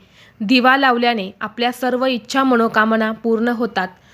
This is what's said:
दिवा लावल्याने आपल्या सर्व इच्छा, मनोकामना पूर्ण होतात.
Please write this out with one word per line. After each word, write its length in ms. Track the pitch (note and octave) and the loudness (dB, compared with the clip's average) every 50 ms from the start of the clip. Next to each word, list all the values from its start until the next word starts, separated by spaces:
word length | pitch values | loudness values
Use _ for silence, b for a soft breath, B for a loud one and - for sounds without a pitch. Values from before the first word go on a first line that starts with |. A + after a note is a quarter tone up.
| b b b b b b b b | b b b b b b b b
दिवा 360 | A3 G3 C4 B3 A#3 B3+ C4 | -2 0 2 4 4 4 2
लावल्याने 540 | C#4 C#4 C4 A#3+ A#3+ A#3+ A#3+ A#3 A3 F#3 G3 - - | 4 2 2 2 2 0 0 0 -2 -4 -8 -10 -12
आपल्या 320 | G#3+ G#3 - - A#3+ B3 B3 | -12 -12 -6 -4 -4 -4 -2
सर्व 320 | - C4 B3 B3 A#3+ C4 | -2 -4 -2 -2 0 -2
इच्छा, 360 | C4 B3+ A3+ - - - C4+ C4+ | -2 -2 -4 -6 -4 -2 0 2
मनोकामना 680 | C4 B3 A#3 A3+ A3+ A3+ A3+ G#3+ A3+ A3 A3 A3 A3 A3 | 2 2 2 2 2 2 0 2 2 2 0 0 -2 -4
पूर्ण 340 | A3 - A3+ A3+ G#3+ A#3 A#3+ | -4 -2 -2 0 0 0 -2
होतात. 400 | A#3+ A3 A#3+ A3+ - G3 F#3 F#3 - b b b | -2 -2 -4 -4 -4 -4 -6 -6 -10 b b b